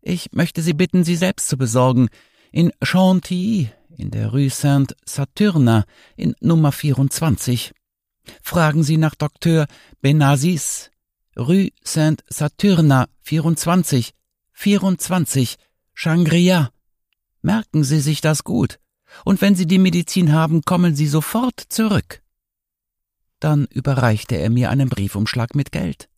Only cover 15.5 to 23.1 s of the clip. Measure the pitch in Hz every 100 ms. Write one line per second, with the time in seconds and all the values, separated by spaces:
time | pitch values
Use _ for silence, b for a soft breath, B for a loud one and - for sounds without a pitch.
15.5 | - _ _ _ - - 165 165 170 175
16.5 | 180 127 _ _ _ _ _ _ _ -
17.5 | 214 214 156 139 156 139 151 156 156 -
18.5 | 117 - - _ _ B B - 196 196
19.5 | 190 170 190 185 170 170 190 175 151 160
20.5 | 160 - 180 175 143 151 151 151 226 254
21.5 | - - - 220 202 - - _ _ _
22.5 | _ _ _ _ _ _